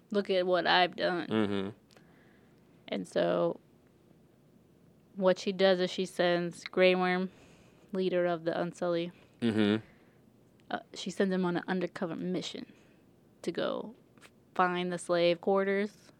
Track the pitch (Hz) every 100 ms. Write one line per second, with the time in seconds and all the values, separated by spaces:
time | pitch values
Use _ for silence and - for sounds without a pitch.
0 | _ 202 196 190 180 180 156 180 175 185
1 | - 175 - 110 101 101 98 - _ -
2 | - - - - - - _ - - 208
3 | 180 180 170 175 170 - _ _ _ _
4 | _ - _ _ _ _ _ _ - _
5 | _ 190 185 180 - 185 190 180 180 -
6 | 185 - 175 175 175 165 - - 185 185
7 | 180 180 185 - - - - - - 190
8 | 185 180 175 170 165 - 175 - 180 170
9 | 170 - - - 120 107 104 107 - -
10 | - _ _ _ _ _ - - - -
11 | - - 196 185 180 175 - 185 180 -
12 | 175 - 175 180 - - - - - _
13 | _ _ _ _ - 170 - - 214 240
14 | _ - - _ _ - 180 180 180 175
15 | - 175 175 170 - 196 196 196 208 -
16 | -